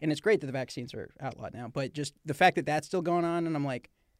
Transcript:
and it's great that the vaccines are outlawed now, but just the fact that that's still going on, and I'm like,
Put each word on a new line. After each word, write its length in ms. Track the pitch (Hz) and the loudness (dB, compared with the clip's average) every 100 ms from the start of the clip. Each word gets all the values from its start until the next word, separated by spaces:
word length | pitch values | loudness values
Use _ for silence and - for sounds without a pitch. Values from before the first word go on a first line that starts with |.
and 120 | 156 | -2
it's 80 | 147 | 2
great 200 | 214 202 | 4 2
that 60 | 139 | 2
the 60 | |
vaccines 420 | 131 127 - 123 | -4 -6 -8 -8
are 160 | 107 - - | -10 -12 -10
outlawed 320 | 135 - 110 | -10 -8 -10
now, 160 | 113 120 | -10 -8
but 240 | 143 135 | -4 -4
just 200 | 147 143 - | -4 -6 -6
the 80 | - | -4
fact 200 | 143 180 175 | 6 6 6
that 80 | 147 | 0
that's 200 | 151 - | -2 0
still 160 | 185 | -2
going 220 | 165 175 | 2 2
on, 220 | 170 170 165 | 2 0 0
and 80 | 151 | -2
I'm 80 | |
like, 260 | 139 123 - _ _ - | -2 -4 -10 _ _ 2